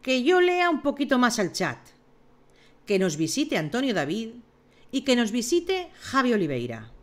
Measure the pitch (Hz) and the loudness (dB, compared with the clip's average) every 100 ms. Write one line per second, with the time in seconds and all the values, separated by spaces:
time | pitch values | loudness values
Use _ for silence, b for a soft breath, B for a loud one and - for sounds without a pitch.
0 | - 262 247 359 359 359 349 311 285 285 | 0 0 4 4 4 2 2 0 -2 -2
1 | 269 254 247 226 180 - 170 123 - _ | 0 2 2 2 -2 -2 -4 -6 -16 _
2 | _ - - - _ b b b - 196 | _ -20 -20 -20 _ b b b -2 0
3 | 185 151 160 - 302 233 156 233 269 190 | 2 0 -2 -2 -2 -2 -2 -2 -2 -2
4 | 143 196 226 240 - _ b b b 269 | -2 -4 -6 -12 -20 _ b b b -6
5 | 262 247 233 233 233 349 339 381 349 - | 0 2 2 0 0 0 0 -4 -4 -14
6 | - 262 247 220 165 131 120 113 113 - | -4 0 2 2 0 -2 -6 -10 -14 -20